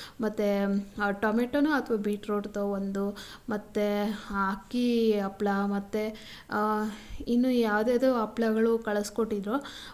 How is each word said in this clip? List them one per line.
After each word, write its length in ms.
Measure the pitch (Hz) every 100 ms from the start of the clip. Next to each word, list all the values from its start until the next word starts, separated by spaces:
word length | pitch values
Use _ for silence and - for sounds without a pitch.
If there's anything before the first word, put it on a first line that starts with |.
| - -
ಮತ್ತು, 580 | 214 214 208 202 196 202 202 -
ಆ, 80 | 202
ಟೊಮೆಟೊನೋ 600 | 202 220 220 240 285 294
ಅಥವಾ 260 | 285 - 220
ಬೀಟ್ರೋಟ್‌ದು 680 | 208 208 - 208 202 104 101
ಒಂದು, 500 | 98 98 196 101 202 - - -
ಮತ್ತು 600 | 214 - 214 208 208 208 214 -
ಅಕ್ಕಿ 800 | 202 190 202 - 247 247 233 226
ಹಪ್ಳ, 360 | 208 196 202 202 196
ಮತ್ತು, 220 | 202 202 202 220 214 214 - - -
ಆ, 60 | 208 214 214 220 208 - - -
ಇನ್ನು 220 | 240 254
ಯಾವ್ದ್ಯಾವ್ದೋ 640 | 247 226 208 226 240 262
ಹಪ್ಳಗಳು 640 | 247 214 - 226 220 226 226
ಕಳಿಸ್ಕೊಟ್ಟಿದ್ರು. 840 | 220 208 208 - 220 208 196 269 - - -